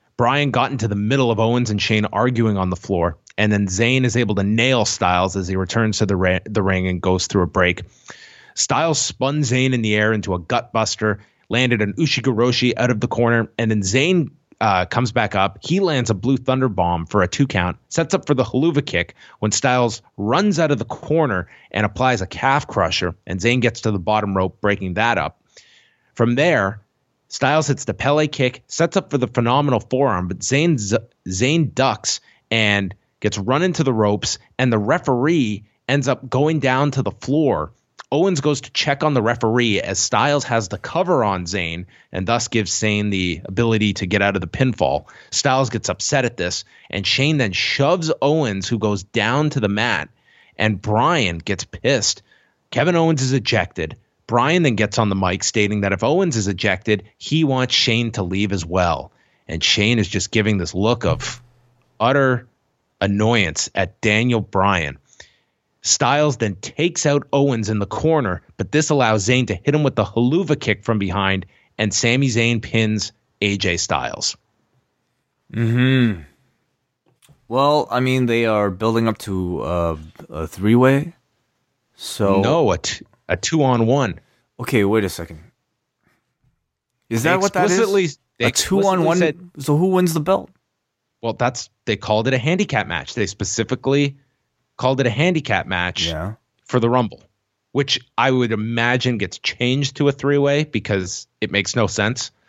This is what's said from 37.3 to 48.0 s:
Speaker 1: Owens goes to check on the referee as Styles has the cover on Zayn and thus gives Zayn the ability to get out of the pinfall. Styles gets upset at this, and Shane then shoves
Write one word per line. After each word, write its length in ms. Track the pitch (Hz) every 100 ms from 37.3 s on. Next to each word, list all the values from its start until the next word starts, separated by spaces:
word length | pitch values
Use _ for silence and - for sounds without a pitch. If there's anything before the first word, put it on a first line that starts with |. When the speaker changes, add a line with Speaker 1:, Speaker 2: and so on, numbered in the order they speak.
| 147 143 85 76 - _ - -
Speaker 1:
Owens 280 | 147 196 165
goes 200 | 147 143
to 100 | -
check 320 | - - 143
on 120 | 151
the 80 | 135
referee 580 | 110 120 113 123 120 98
as 180 | - 95
Styles 460 | - 107 139 147
has 240 | - 117 95
the 100 | 95
cover 460 | - 165 180 151
on 220 | 107 92 85
Zayn 400 | 95 85 82 87 - _
and 160 | - 95
thus 180 | 117 113
gives 240 | 113 98
Zayn 400 | - 107 104 104
the 300 | 98 90 80
ability 500 | - 92 117 110 104
to 120 | 95 92
get 160 | 101
out 140 | 101 95
of 40 |
the 60 | 90
pinfall. 600 | - 131 - 69 71 - - -
Styles 360 | - 139 131 127
gets 180 | 117 -
upset 360 | 90 - 139
at 120 | 120 -
this, 280 | 87 - - - -
and 140 | 101
Shane 340 | 92 - 143 151
then 120 | 110
shoves 600 | 92 - - 143 180